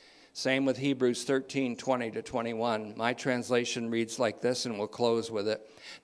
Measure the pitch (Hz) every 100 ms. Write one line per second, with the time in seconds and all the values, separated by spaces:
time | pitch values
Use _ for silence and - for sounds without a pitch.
0 | - - - - 131 131 135 120 139 131
1 | 123 120 - 135 131 139 131 117 - 127
2 | 113 110 - 127 117 113 117 110 107 110
3 | 117 127 135 123 120 123 120 127 117 113
4 | 113 - 117 107 120 127 123 104 104 -
5 | 120 117 113 110 104 107 - - - -